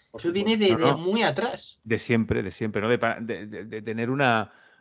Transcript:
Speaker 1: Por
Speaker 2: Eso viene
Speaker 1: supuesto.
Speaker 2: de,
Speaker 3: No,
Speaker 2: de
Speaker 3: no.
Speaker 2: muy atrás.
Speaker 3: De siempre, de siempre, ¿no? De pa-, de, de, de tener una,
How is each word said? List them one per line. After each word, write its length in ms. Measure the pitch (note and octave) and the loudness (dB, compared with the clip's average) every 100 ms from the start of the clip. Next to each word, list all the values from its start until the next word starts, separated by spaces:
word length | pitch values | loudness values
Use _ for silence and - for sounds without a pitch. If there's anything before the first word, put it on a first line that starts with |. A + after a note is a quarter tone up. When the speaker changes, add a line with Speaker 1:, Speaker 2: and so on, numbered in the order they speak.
| _ | _
Speaker 1:
Por 80 | - | -6
Speaker 2:
Eso 120 | E3+ | -4
viene 240 | F#3 G#3 A3 | 0 2 4
Speaker 1:
supuesto. 200 | G3 F3 | 4 4
Speaker 2:
de, 40 | |
Speaker 3:
No, 60 | C3 | 4
Speaker 2:
de 60 | |
Speaker 3:
no. 60 | C#3+ | 2
Speaker 2:
muy 240 | F3 A3+ | 0 2
atrás. 580 | F#3+ C3+ - F#3+ - - | 2 2 -2 -6 -12 -20
Speaker 3:
De 160 | G#2+ A2 | -4 -4
siempre, 440 | - A#2 A2 A#2 | 2 0 2 0
de 60 | G2 | -2
siempre, 280 | - A2 G#2+ | -6 -6 -2
¿no? 80 | G#2+ | 0
De 100 | A#2+ | 0
pa-, 200 | A#2 - | 0 -2
de, 260 | A2+ F#2 G#2+ | -6 -8 -10
de, 180 | G2 | -12
de 180 | G#2+ A2 | -12 -10
tener 280 | A2 A2 A#2 | -8 -4 -2
una, 420 | C3+ C3 A2+ G2+ - _ _ | 2 4 2 0 -10 _ _